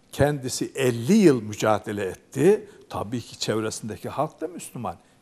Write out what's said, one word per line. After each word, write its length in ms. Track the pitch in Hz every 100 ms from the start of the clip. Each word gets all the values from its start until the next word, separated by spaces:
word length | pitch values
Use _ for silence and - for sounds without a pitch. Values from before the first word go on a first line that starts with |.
| _
kendisi 600 | - 139 147 127 - 120
elli 380 | - 135 117 120
yıl 300 | 220 180 131
mücadele 640 | 107 101 117 104 113 104
etti. 640 | 95 87 _ 131 160 208 - - -
Tabii 320 | - 101 120
ki 180 | - -
çevresindeki 720 | - 110 110 - 113 101 120
halk 320 | 101 151 -
da 80 | 320
Müslüman. 480 | 349 - 131 117 - _ _